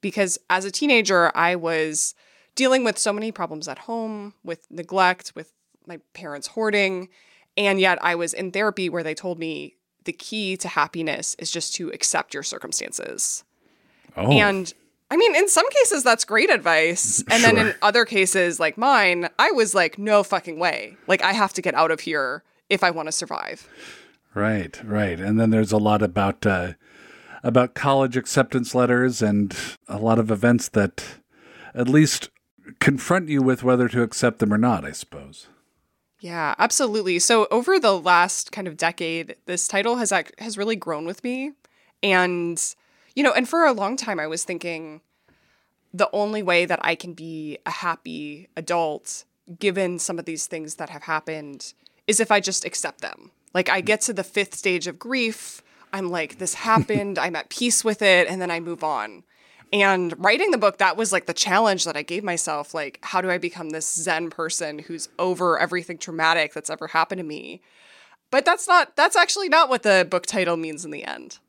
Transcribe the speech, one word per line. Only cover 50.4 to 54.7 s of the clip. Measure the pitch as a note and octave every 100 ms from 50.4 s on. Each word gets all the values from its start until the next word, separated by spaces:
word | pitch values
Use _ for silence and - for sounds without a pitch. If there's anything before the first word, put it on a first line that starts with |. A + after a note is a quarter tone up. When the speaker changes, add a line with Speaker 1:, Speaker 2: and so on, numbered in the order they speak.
| -
Speaker 1:
things | D#3+ D#3
that | - D#3
have | D3+
happened, | - D#3 D#3 D#3 D3 C#3 - _ _ _ -
is | G#3+
if | A3
I | G#3
just | F#3+ F#3+ -
accept | - - -
them. | - - - _ _
Like, | F3+ F3+
I | F#3+
get | F3+ G#3+
to | -
the | G3
fifth | F#3 - G3
stage | - G3